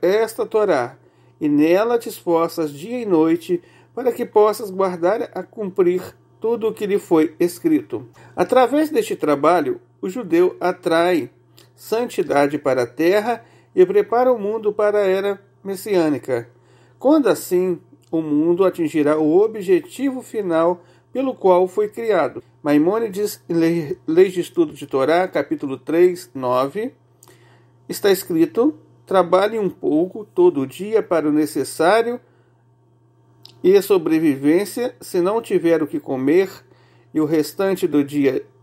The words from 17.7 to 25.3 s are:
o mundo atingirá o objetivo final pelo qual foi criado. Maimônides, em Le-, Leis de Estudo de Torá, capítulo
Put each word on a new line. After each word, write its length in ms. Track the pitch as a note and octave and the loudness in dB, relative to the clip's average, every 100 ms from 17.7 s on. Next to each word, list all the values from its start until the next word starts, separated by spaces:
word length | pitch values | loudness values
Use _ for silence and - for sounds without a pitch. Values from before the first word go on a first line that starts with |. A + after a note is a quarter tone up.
| F3 - - _ | -4 -10 -20 _
o 100 | E3 | -6
mundo 440 | D#3 D3 E3 F3 | 0 0 2 2
atingirá 520 | F#3 F3 D3+ D#3+ D3 D#3 | 2 0 -2 0 2 2
o 220 | D3+ F3+ | 2 4
objetivo 840 | A3 A3 F#3 F3 - - C4+ B3+ | 2 0 0 0 0 -6 -6 -6
final 600 | - A3 F#3 D#3+ E3+ F3 _ _ _ | -8 -6 -2 0 0 -2 _ _ _
pelo 220 | B3 C4 | -6 -6
qual 340 | B3+ F#3+ F3+ F#3 | 0 2 4 2
foi 200 | G#3+ G#3+ | -2 -6
criado. 540 | A#3 A3+ F3+ D3 - - _ | -4 -2 0 -2 -6 -18 _
Maimônides, 840 | D3+ D3 E3 A3 A3+ F#3+ G#3 - - | 0 2 2 0 -4 -4 -6 -8 -6
em 60 | |
Le-, 460 | E3+ E3 E3+ D3 - - | -2 0 -2 -4 -8 0
Leis 260 | D#3+ G3 | 2 2
de 80 | F3+ | 0
Estudo 320 | D#3+ F3 D3+ | -4 -2 -2
de 140 | C#3 C#3+ | -4 -6
Torá, 420 | C3+ C3+ E3+ | -2 0 0
capítulo 480 | F#3 | 0